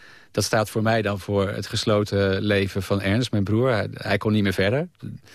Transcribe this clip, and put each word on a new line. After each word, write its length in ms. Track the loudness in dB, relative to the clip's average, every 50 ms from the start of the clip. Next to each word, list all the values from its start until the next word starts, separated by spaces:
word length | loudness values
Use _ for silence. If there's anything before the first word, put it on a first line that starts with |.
| -20 -20 -20 -20 -18 _
Dat 120 | -4 -4 -2
staat 260 | 0 2 0 0 0
voor 120 | -2 -2
mij 200 | 0 2 2 2
dan 180 | 0 0 -2 -4
voor 300 | -4 -2 0 0 0 0
het 180 | -2 -6 -8 -6
gesloten 720 | -6 -4 0 2 2 2 2 0 0 0 2 2 0 0
leven 420 | 0 2 2 2 2 0 -2 -4 -2
van 180 | -2 -2 0
Ernst, 300 | 0 0 0 2 0 0
mijn 120 | 0 0 0
broer. 280 | 2 2 2 2 2
Hij, 160 | 2 0 0 -4 -6
hij 240 | -8 -4 -2 -2 0
kon 140 | 0 2
niet 120 | 2 2 2
meer 100 | 2 2
verder. 340 | 2 0 2 2 0 -2 -4 _ -14 -14 -14 -14 -14 -18 -20 -20